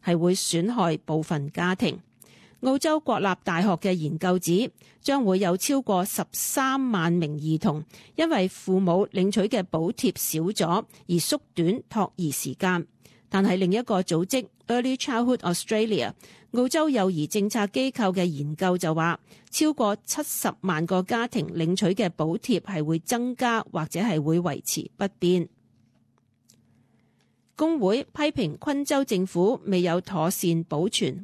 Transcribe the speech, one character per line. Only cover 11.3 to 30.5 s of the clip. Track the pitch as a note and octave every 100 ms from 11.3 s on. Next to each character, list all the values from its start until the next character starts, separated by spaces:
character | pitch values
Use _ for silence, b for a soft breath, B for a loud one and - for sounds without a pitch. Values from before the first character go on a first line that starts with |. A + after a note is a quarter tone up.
| D4 _ -
短 | E3 A#3+ -
托 | A3+ F#3+ -
兒 | E3+
時 | C#3 -
間。 | B2+ F#3+ F3+ - _ b b b
但 | G3
係 | G3 F#3
另 | F#3
一 | G3+
個 | B3 G3
組 | F#3+ E3 F3
織 | C4 A3 _ -
Early | A#3+ B3+ C4
Childhood | - A#3 A#3+ B3
Australia， | - F3 - G#3+ A3 G3 A2+ - B B B
澳 | A#3 B3+
洲 | D#4+ D#4
幼 | C4 F#3+
兒 | E3+ D3+
政 | G#3+ G3+
策 | A#3 G3+
機 | - C4
構 | B3+ G#3
嘅 | F#3 F3
研 | D3 D3 D#3
究 | F#3+ F3+
就 | F3
話， | D#3+ E3 E3+ B B B
超 | - D#4
過 | D4 A3 G#3
七 | - -
十 | D4 - A3 -
萬 | F#3 D#3 E3+
個 | F#3
家 | F#3 A#3 A#3+
庭 | A#3+ D#3
領 | E3+ E3 F#3
取 | F#3+
嘅 | F#3+ G3+
補 | - D#3 E3+
貼 | - G#3
係 | - F#3+
會 | D3+ E3
增 | - A#3+ B3 B3
加 | B3 A3+ -
或 | F3 D#3
者 | E3
係 | A3+ D#3
會 | D3 E3
維 | F3 C#3+
持 | - - - _
不 | G3+ _
變。 | F3 F3+ E3 _ _ _ _ _ _ _ _ _ _ b b b b b b b b b b -
工 | D#4 E4
會 | F#3+ A3+ -
批 | - D4+
評 | D4+ F#3 D3
昆 | - C#4 C#4+
州 | C#4
政 | C#4 G3 F#3+
府 | F3 F#3 C4 -
未 | F#3+
有 | F3 E3+
妥 | F#3 F#3+ D#3+
善 | F#3+ F3